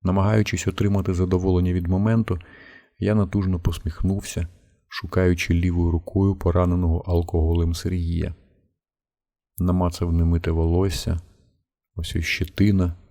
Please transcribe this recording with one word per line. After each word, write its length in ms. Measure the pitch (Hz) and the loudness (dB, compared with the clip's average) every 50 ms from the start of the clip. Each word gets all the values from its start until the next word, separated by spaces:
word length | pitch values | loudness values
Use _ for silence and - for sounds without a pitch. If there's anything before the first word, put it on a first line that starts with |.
Намагаючись 640 | - 92 92 98 95 104 110 110 104 - - 95 - | 0 0 0 2 2 2 2 2 2 0 -2 -4 -4
отримати 460 | 95 92 - 101 101 101 98 92 - 92 | -4 -2 0 0 2 2 0 0 0 0
задоволення 600 | 87 92 90 92 92 92 95 92 90 90 90 90 | 0 0 2 2 0 2 2 2 2 2 2 0
від 140 | 90 85 | 0 0
моменту, 520 | 85 92 92 101 110 113 113 110 - 104 78 - - - - - - - - _ _ _ _ | 0 0 2 2 2 2 2 0 0 -4 -6 -6 -16 -20 -20 -20 -20 -20 -20 _ _ _ _
я 160 | 98 98 107 | -2 0 2
натужно 440 | 107 101 87 - 104 95 95 92 87 | 2 0 0 0 0 0 0 -2 0
посміхнувся, 880 | - 85 82 - - 78 - - 85 90 95 98 - - - 85 85 85 - _ _ _ _ _ _ | 0 -2 -2 -2 -6 -8 -4 -2 0 0 0 -2 -4 -6 -6 -6 -6 -6 -8 _ _ _ _ _ _
шукаючи 680 | _ - - - 85 - - 92 90 90 87 - - 85 | _ -14 -12 -10 -4 0 2 2 2 2 2 0 0 0
лівою 380 | 85 87 90 87 87 87 85 | 2 2 0 2 2 2 2
рукою 440 | 82 85 - - - 95 98 98 98 | 0 0 -4 -2 -2 2 2 2 0
пораненого 680 | - - 92 82 90 90 87 90 90 87 85 82 87 - | 0 0 0 2 2 2 2 2 2 2 0 0 0 -2
алкоголем 680 | - 87 85 82 - - 85 80 80 85 85 85 82 85 | 0 0 0 0 0 0 0 2 2 2 2 0 0 -2
Сергія. 600 | - - - 90 90 85 85 85 82 - - 80 - _ _ _ _ _ _ _ _ _ _ _ _ _ _ _ _ _ _ _ _ _ _ _ | -2 -4 -4 -2 -2 -2 -2 -2 -2 -2 -4 -6 -12 _ _ _ _ _ _ _ _ _ _ _ _ _ _ _ _ _ _ _ _ _ _ _
Намацав 560 | - 87 90 90 92 90 87 82 - 90 87 82 | -4 -2 0 0 0 0 -2 -2 -4 -4 -2 0
немите 380 | 85 85 82 85 85 - 82 | 0 2 2 0 0 0 -2
волосся, 680 | 82 82 80 82 85 90 95 98 - - - 82 82 82 - - _ _ _ _ _ _ _ _ _ _ _ _ _ | 0 0 0 2 2 2 0 0 -2 -4 -4 -4 -4 -4 -6 -12 _ _ _ _ _ _ _ _ _ _ _ _ _
ось 200 | 95 82 - - | -10 -10 -6 -4
ось 100 | 82 80 | -4 -4
щетина 720 | - - - 95 - - - 98 104 101 95 90 87 85 - - _ | -4 -4 -4 -6 -6 0 2 2 4 4 2 2 0 -2 -8 -16 _